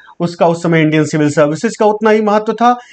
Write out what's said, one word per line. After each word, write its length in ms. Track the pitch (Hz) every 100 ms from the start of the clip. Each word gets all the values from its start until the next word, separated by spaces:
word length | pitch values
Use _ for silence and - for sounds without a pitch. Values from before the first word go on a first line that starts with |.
| - -
उसका 280 | 170 170 170
उस 160 | 170
समय 180 | 170 165
इंडियन 240 | 156 156 151
सिविल 240 | 160 147
सर्विसेज 480 | 147 147 156 226 -
का 80 | 214
उतना 240 | 208 220
ही 120 | 214
महत्व 320 | 214 208 214
था। 240 | 220 240 247 -